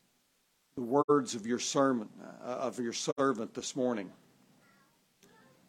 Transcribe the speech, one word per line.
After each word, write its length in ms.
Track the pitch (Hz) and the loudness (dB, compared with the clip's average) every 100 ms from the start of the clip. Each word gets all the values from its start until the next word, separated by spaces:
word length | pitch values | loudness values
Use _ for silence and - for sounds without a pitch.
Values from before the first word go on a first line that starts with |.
| _ _ _ _ _ _ _ - | _ _ _ _ _ _ _ -8
the 60 | |
words 500 | 117 143 143 147 113 | 2 4 6 4 4
of 100 | 117 | -4
your 140 | 110 120 | -2 -2
sermon, 500 | - 147 135 123 104 - - - | 0 2 4 2 -4 -14 -18 -14
uh, 60 | 123 | -8
of 320 | 127 123 113 | -4 -4 -4
your 140 | 120 | -4
servant 600 | 104 - 147 135 113 110 | -4 -4 2 2 2 -4
this 200 | 131 - | -6 -6
morning 380 | 143 127 113 92 - _ _ _ _ _ _ _ _ _ _ - 453 - _ | -2 0 0 -6 -14 _ _ _ _ _ _ _ _ _ _ -20 -20 -20 _